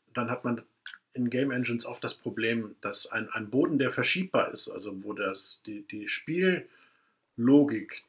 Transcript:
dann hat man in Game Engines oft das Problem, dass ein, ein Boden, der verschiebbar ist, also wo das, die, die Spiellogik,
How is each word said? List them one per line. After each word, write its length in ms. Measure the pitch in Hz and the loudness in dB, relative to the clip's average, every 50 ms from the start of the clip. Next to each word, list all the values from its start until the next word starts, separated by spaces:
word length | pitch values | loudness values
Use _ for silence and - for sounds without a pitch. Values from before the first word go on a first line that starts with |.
| _ _ - | _ _ -4
dann 160 | 123 117 113 | -4 -2 -2
hat 120 | 123 - | -2 -2
man 200 | - 123 117 113 - _ _ _ - - - - _ _ | -2 -2 -2 -2 -6 _ _ _ -18 -18 -18 -18 _ _
in 160 | - 131 123 120 | -4 -2 -2 0
Game 220 | 123 123 139 139 | 2 0 0 0
Engines 340 | 123 127 123 117 120 120 - | 0 -2 -2 -2 -2 -4 -4
oft 180 | - 120 - | -6 -8 -6
das 120 | - 113 - | -6 -6 -6
Problem, 600 | - - 113 101 113 110 113 117 117 110 104 - - | -4 -6 -8 -4 -2 0 0 0 0 -2 -6 -8 -8
dass 320 | - 101 98 - - - | -6 -2 -2 -2 -2 -2
ein, 160 | 113 110 110 - | -4 -6 -6 -6
ein 200 | - 110 107 104 | -6 -8 -4 0
Boden, 280 | 113 131 156 - 160 135 | 2 2 4 4 4 2
der 120 | 135 120 | 2 0
verschiebbar 600 | - - 120 - - 180 185 - - 120 95 - | 0 2 2 2 2 2 0 2 2 2 2 2
ist, 180 | - - - - | 0 -2 -2 -2
also 340 | - - - 104 98 95 101 | -4 -8 -8 -8 -10 -10 -8
wo 80 | 104 | -8
das, 480 | 104 101 101 95 95 - - - - - - | -6 -4 -2 -4 -4 -4 -8 -10 -10 -10 -12
die, 160 | 110 104 104 | -12 -12 -12
die 260 | 104 - - 104 104 107 | -12 -12 -12 -8 -6 -4
Spiellogik, 2000 | - - - - 160 180 185 190 180 - - - _ _ _ _ _ _ _ _ _ _ _ _ _ - 117 127 139 147 143 - 110 107 - - - - - | -4 -4 -4 -4 0 2 4 4 2 2 -2 -8 _ _ _ _ _ _ _ _ _ _ _ _ _ 2 6 8 8 8 8 6 2 -2 -6 -8 -12 -14 -10